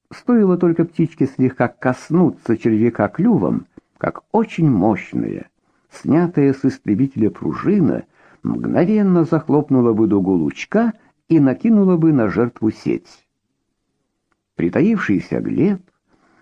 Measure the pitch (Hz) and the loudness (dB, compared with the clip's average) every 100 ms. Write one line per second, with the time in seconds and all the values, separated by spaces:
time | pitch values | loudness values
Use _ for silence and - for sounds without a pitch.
0 | _ - - 240 196 180 180 165 165 - | _ -10 0 2 2 2 2 0 -2 -2
1 | 160 - 135 - 131 - 120 - 127 127 | -4 -2 -4 0 -2 0 -4 -2 -4 -4
2 | - 165 165 - - 113 120 107 117 117 | -2 0 0 0 -4 -2 0 0 0 0
3 | 104 - 208 185 82 57 - - _ _ | -2 0 0 2 0 -2 -6 -18 _ _
4 | - - - 214 220 - 156 110 101 101 | -8 -8 -4 -2 -2 0 0 2 2 0
5 | - 62 55 50 - _ _ _ _ - | -4 -6 -6 -8 -14 _ _ _ _ -10
6 | 71 151 175 165 139 131 135 - - 104 | -2 0 0 0 0 0 -2 -4 -2 -2
7 | 135 113 107 - - 71 - 202 135 58 | -2 -2 -4 -2 -8 -6 -2 0 0 -2
8 | - _ _ _ - 57 117 120 170 214 | -8 _ _ _ -8 -6 -4 -2 0 0
9 | 202 175 160 160 - 143 147 135 120 110 | 2 0 0 -2 0 -2 0 0 2 2
10 | 110 101 92 92 76 - - 208 233 - | 2 2 2 0 -2 -6 -4 -2 -2 -4
11 | _ _ - 160 139 127 226 220 190 180 | _ _ -2 2 2 2 2 2 4 2
12 | 160 147 107 85 120 - 110 - - 58 | 2 2 0 0 -2 -2 -4 -2 -4 -6
13 | - - _ _ _ _ _ _ _ _ | -8 -20 _ _ _ _ _ _ _ _
14 | _ _ _ _ _ - 82 98 185 226 | _ _ _ _ _ -6 -2 0 0 0
15 | - 95 - 60 - 107 175 196 - _ | -2 -2 -2 -6 -4 -2 0 -2 -8 _
16 | _ _ _ _ | _ _ _ _